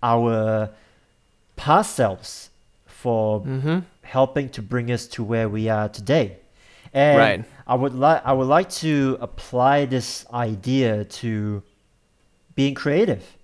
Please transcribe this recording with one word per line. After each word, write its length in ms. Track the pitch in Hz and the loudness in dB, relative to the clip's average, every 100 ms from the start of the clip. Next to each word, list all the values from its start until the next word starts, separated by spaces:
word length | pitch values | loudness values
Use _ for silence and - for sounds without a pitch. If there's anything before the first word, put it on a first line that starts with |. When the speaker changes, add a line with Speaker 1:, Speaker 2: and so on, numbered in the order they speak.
Speaker 1:
our 680 | 123 117 117 113 110 110 107 - _ _ _ _ _ _ _ - | 2 2 2 0 0 0 -4 -10 _ _ _ _ _ _ _ -12
past 380 | - 165 220 | 2 2 2
selves 560 | - 117 95 - - - _ _ _ _ | 0 0 0 -12 -18 -20 _ _ _ _
for 560 | - 127 113 107 107 | -8 -2 0 0 -2
Speaker 2:
Mm-hmm. 360 | 135 131 143 170 170 _ | -4 -4 -2 -2 -4 _
Speaker 1:
helping 460 | - 131 135 143 135 | -8 0 0 0 -6
to 140 | - | -8
bring 280 | 104 123 120 | -6 -4 -2
us 140 | 120 - | -4 -4
to 140 | - | -10
where 240 | 107 113 110 | -2 -2 0
we 200 | 107 110 | -2 -2
are 200 | 110 107 | 0 -2
today. 480 | - 101 151 110 90 _ _ _ - - | -6 0 0 0 -6 _ _ _ -20 -8
And 240 | 135 147 139 | 2 4 6
Speaker 2:
Right. 260 | 113 95 110 - - | 4 2 -6 -18 -4
Speaker 1:
I 80 | |
would 180 | 127 135 | 0 0
li-, 280 | 127 143 160 | 2 2 2
I 80 | 123 | 2
would 140 | 135 131 | 0 4
like 240 | 151 180 - 160 | 2 2 -4 -2
to 320 | 147 135 131 | 2 0 -2
apply 640 | 123 - - 123 127 143 139 | -8 -12 -8 2 4 4 2
this 380 | 127 117 - - | -2 -4 -10 -10
idea 720 | 120 120 104 107 135 123 107 101 - | -6 -4 -4 -2 0 2 0 -4 -8
to 420 | 117 110 104 104 - _ _ _ _ _ _ _ _ | -6 -4 -4 -6 -10 _ _ _ _ _ _ _ _
being 200 | - 139 | -2 -2
creative 500 | 135 147 151 220 113 - - | 0 -2 2 2 0 -6 -20